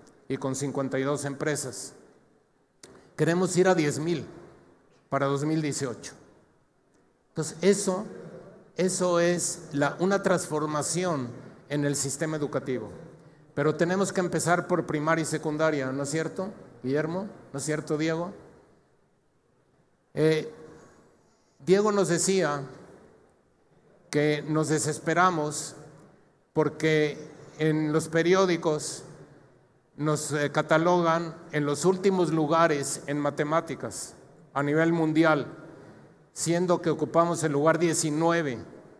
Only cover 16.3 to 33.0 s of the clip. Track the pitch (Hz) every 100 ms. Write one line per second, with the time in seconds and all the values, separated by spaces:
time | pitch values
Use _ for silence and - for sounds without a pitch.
16.3 | - 190 - - - 127 143 156 180 196
17.3 | - - 135 143 151 156 151 160 160 175
18.3 | - - - _ _ _ _ _ _ _
19.3 | _ _ _ _ _ _ _ _ - 156
20.3 | 156 - - - - - - _ _ _
21.3 | _ _ _ 135 196 214 202 165 170 147
22.3 | 190 156 143 135 - - - - _ _
23.3 | _ _ _ _ _ _ _ - 147 151
24.3 | 151 151 156 143 156 147 151 165 160 185
25.3 | 160 147 147 - - - - - - _
26.3 | _ _ 156 151 156 160 156 151 139 -
27.3 | - - - 156 156 156 156 160 165 170
28.3 | 190 190 165 170 151 - - - - -
29.3 | - - _ _ _ _ - 151 151 -
30.3 | 147 143 147 151 160 170 180 170 165 165
31.3 | - - 151 147 143 175 190 196 190 160
32.3 | 160 147 165 165 143 131 -